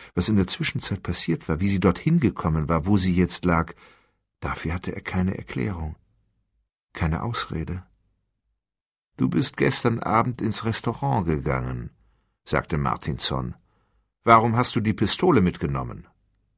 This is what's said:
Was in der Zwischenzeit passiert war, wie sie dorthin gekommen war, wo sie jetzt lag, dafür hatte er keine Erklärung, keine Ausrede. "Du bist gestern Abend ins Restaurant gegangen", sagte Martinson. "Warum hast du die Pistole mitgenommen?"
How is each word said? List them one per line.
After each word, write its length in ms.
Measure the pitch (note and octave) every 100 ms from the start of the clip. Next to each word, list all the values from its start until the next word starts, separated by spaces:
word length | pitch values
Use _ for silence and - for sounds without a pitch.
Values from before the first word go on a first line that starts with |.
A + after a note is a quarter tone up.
| -
Was 140 | - F#2
in 80 | G#2+
der 120 | F#2+
Zwischenzeit 560 | - D#3 A#2+ - G2+
passiert 440 | - E2+ - D#2+ -
war, 120 | D#2+
wie 80 | G2
sie 100 | G2
dorthin 400 | F#2 E2+ D#3 E3+
gekommen 480 | A2+ - E2+ D#2+ C#2+
war, 180 | E2 E2+
wo 120 | G#2
sie 180 | F#2 F2+
jetzt 300 | F2 - F2+
lag, 280 | E2 E2 - - _ _ _ _ _
dafür 340 | C#2+ C#2+ D#2+
hatte 220 | F2 - -
er 60 |
keine 360 | - F#2 F#2 -
Erklärung, 580 | - C3 A2+ E2+ D#2 D#2 _ _ _ _ _ _ _ _ _
keine 300 | - E2 D#2+
Ausrede. 600 | A#2 A#2 - E2 D#2 F2+ - _ _ _ _ _ _ _ _ _ _ _ _ -
"Du 100 | C3
bist 300 | E3 C3+ -
gestern 420 | - - A#2+ A#2
Abend 420 | - A2 A#2+ A#2
ins 220 | G#2+ G#2
Restaurant 640 | A2+ A2 A#2+ - C#3 B2 E2+
gegangen", 640 | D2+ C#2 C2 B1+ B1 A#1 - _ _ _ _ -
sagte 320 | C#2+ - D2+
Martinson. 800 | C2+ - - B1+ - C2 B1 - _ _ _ _ _ _
"Warum 320 | - A2+ A#2 A2+
hast 200 | B2 -
du 40 |
die 140 | G#2
Pistole 480 | G2 G#2+ - F3+ C3+
mitgenommen?" 640 | F2 - D#2+ C2+ B1+ G1+ - _ _ _ _